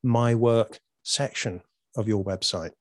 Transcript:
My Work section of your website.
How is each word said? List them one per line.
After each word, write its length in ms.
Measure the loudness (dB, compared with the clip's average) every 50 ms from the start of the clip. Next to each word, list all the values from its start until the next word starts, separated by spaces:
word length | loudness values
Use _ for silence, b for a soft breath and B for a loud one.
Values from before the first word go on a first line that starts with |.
| 2
My 300 | 2 2 4 4 2 2
Work 460 | 4 4 4 4 4 2 0 -4 -20 _ _ _ _ _
section 580 | -6 -4 -4 -4 -6 -6 -6 -6 -6 -8 -8 _ _ _ _ _ _ -6
of 100 | -4 0
your 160 | 0 0 0 0
website. 480 | -4 -4 -4 -4 -4 -4 -4 -8 -10 -14 _